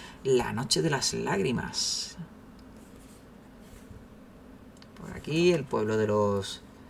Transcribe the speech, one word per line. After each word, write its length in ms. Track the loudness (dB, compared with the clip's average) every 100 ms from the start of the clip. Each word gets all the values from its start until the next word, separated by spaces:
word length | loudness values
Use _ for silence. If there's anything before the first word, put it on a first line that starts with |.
| -16 -6
La 300 | 2 2 2
Noche 300 | -2 0 2
de 80 | 2
las 240 | 0 0
Lágrimas. 1040 | -2 -2 0 0 0 -2 -4 -2 -4 -6 -10 -14 -16 -20 -20 -20 -20 -20 -20 -20 -20 -20 -20 -20 -20 -20 -20 -18 -20 -20 -20 -20 -20 -20 -20 -20 -20 -20 -16
Por 160 | -14 -12
aquí, 360 | -4 2 4
el 120 | 4
pueblo 320 | 2 -2 2 2
de 120 | 4
los, 520 | 4 4 2 -2 -8 -14 -20 -20